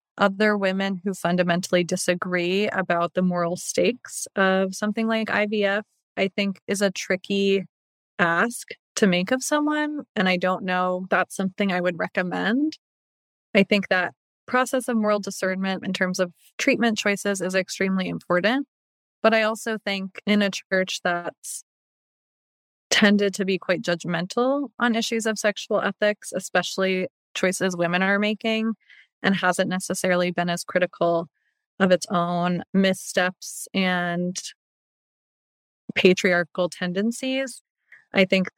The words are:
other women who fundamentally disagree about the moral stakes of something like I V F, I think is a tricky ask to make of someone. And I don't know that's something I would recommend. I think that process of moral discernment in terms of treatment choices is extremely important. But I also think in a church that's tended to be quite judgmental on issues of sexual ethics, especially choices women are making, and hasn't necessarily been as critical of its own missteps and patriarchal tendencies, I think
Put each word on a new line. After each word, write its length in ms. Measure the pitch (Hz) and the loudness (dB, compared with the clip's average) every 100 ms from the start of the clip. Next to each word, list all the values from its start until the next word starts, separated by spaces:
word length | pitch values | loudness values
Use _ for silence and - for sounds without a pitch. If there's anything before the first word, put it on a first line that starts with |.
| _ - | _ 0
other 400 | 202 196 214 208 | 0 2 2 2
women 460 | 190 190 196 185 | 0 0 -2 -2
who 80 | 202 | -4
fundamentally 720 | 185 180 180 175 175 - 180 | -2 0 2 2 0 2 0
disagree 840 | 170 185 - 175 185 180 175 190 214 | 0 -2 0 -2 0 -2 0 0 0
about 440 | 190 180 170 170 | -2 -2 -2 0
the 100 | - | 0
moral 340 | 180 180 170 180 | 0 0 -2 -4
stakes 720 | - - 180 247 - - - | -4 0 0 0 -8 -12 -6
of 400 | - 190 190 190 | 0 2 2 0
something 340 | 185 214 208 226 | -2 -4 -2 -2
like 200 | 220 220 | -2 0
I 180 | 196 208 | 0 0
V 180 | 214 | 0
F, 200 | 196 202 - _ _ - | 0 0 -6 _ _ -4
I 120 | 190 | -2
think 320 | - 202 185 - | -2 -4 -4 -4
is 140 | 196 | 0
a 100 | 202 | 0
tricky 720 | - - 185 - 202 196 196 185 _ _ _ _ - | 0 -4 -4 -2 0 2 0 -2 _ _ _ _ 0
ask 500 | 175 170 233 - - - _ | 2 2 0 -2 -14 -16 _
to 140 | - 202 | 0 2
make 240 | 175 185 | 2 0
of 100 | 262 | -2
someone. 640 | - 302 294 302 302 294 - | 0 0 0 0 -2 -4 -8
And 140 | - 185 | -2 2
I 80 | 180 | 2
don't 280 | 185 185 | 0 -2
know 420 | 185 180 185 180 185 | -2 0 0 -2 0
that's 240 | 185 180 | 0 0
something 380 | - 190 - 202 | -2 -4 -2 -2
I 80 | 180 | 0
would 180 | 180 170 | 0 -2
recommend. 800 | - - 180 180 180 247 311 - _ _ _ _ _ _ _ | -4 -2 -2 -2 0 0 -2 -4 _ _ _ _ _ _ _
I 120 | 208 | 2
think 240 | 196 208 196 | 4 2 2
that 240 | 185 175 - _ _ - | 0 -2 -6 _ _ -2
process 400 | 254 254 262 254 | 0 0 -2 -2
of 100 | 233 | 0
moral 220 | 214 208 | 2 0
discernment 640 | 196 - 185 185 190 185 | -2 -4 -4 -2 -2 -4
in 80 | - | -4
terms 280 | 190 185 185 | -2 0 0
of 120 | 180 - _ - | -2 -6 _ -4
treatment 380 | - 240 233 214 | 0 2 2 2
choices 440 | 208 202 202 196 | 0 0 -2 -2
is 160 | 185 185 | 0 0
extremely 520 | 185 - 190 190 180 | -2 -2 0 0 -2
important. 600 | 165 - 175 196 262 285 _ _ _ _ _ | -6 0 2 2 0 -2 _ _ _ _ _
But 140 | 226 | 2
I 80 | 220 | 4
also 360 | 214 220 233 220 | 2 -2 -4 -4
think 380 | 202 196 190 - - | -2 -4 -4 -6 0
in 160 | 208 | 2
a 80 | 202 | 2
church 500 | - - 185 185 - | -2 -2 -2 -2 -2
that's 600 | 180 175 175 - - - - _ _ _ _ _ _ _ _ _ _ _ - | -2 -2 -4 -12 -12 -14 -14 _ _ _ _ _ _ _ _ _ _ _ -4
tended 460 | - 208 208 202 | 2 4 4 2
to 100 | 190 | -2
be 140 | 190 185 | -2 -2
quite 240 | - 175 | -2 -2
judgmental 880 | - 175 170 170 180 - 254 285 269 - | -2 -4 -2 -4 -2 0 0 0 -4 -2
on 160 | 240 | 0
issues 320 | 226 220 226 220 | 0 -2 -2 -2
of 140 | 214 | -2
sexual 400 | 214 - - 208 | -2 -2 -2 -2
ethics, 500 | 196 - 208 208 - | 0 0 -2 -2 -6
especially 760 | - - 202 196 - 190 185 185 _ _ | -8 -2 -2 -2 -2 -2 -2 -4 _ _
choices 420 | - 185 190 190 175 | -2 -2 0 -2 0
women 240 | 170 180 | 0 2
are 200 | 190 202 | 2 2
making, 540 | 208 214 226 220 226 214 _ - _ _ | 0 -2 -2 -2 -2 -4 _ -20 _ _
and 100 | 185 | 0
hasn't 360 | 196 180 175 185 | 2 2 2 0
necessarily 600 | 185 - 185 185 180 180 | -2 -4 -2 0 2 0
been 200 | 175 175 | 0 -2
as 120 | 175 | -2
critical 640 | - 180 180 - 170 170 170 _ _ _ _ - | -2 0 0 0 2 2 -2 _ _ _ _ 0
of 100 | 190 | 4
its 160 | 180 - | 4 2
own 520 | 180 175 175 180 175 - | 0 0 0 0 -2 0
missteps 920 | 190 190 185 - - 180 - - - - | 2 2 0 -2 0 0 -2 -12 -14 -6
and 640 | 190 185 180 175 175 180 185 - - _ _ _ _ _ _ _ _ _ _ _ _ - - | -2 0 0 -2 -2 -4 -4 -12 -16 _ _ _ _ _ _ _ _ _ _ _ _ -10 4
patriarchal 720 | 185 185 190 175 170 - 180 | 4 6 2 2 0 -2 -4
tendencies, 920 | - 180 180 220 233 262 262 262 - _ _ _ - _ | -4 -4 -2 -2 -2 -4 -4 -6 -10 _ _ _ -20 _
I 140 | - 190 | 2 4
think 220 | 190 180 | 2 0